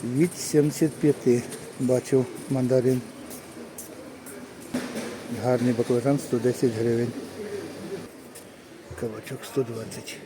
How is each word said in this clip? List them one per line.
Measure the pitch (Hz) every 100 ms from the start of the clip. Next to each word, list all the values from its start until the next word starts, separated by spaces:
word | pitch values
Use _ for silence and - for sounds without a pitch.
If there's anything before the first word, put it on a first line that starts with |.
| 117 127
від | 175
сімдесят | - - 151 147 147 156
п'яти | - 151 139 - 120 117 - - -
бачив | 127 127 127 135 123 - -
мандарин. | 135 127 131 123 127 117 - - - - - 113 - - - - - - - - - - - - - - - - 113
Гарний | 113 123 123
баклажан | 117 120 123 127 143
сто | - 123
десять | 120 120 131 110
гривень. | 117 117 120 - - - 208 202 165 - 170 185 165 - - - - - - - - -
Кабачок | 117 107 - 135
сто | - -
двадцять. | 120 113 110 - - -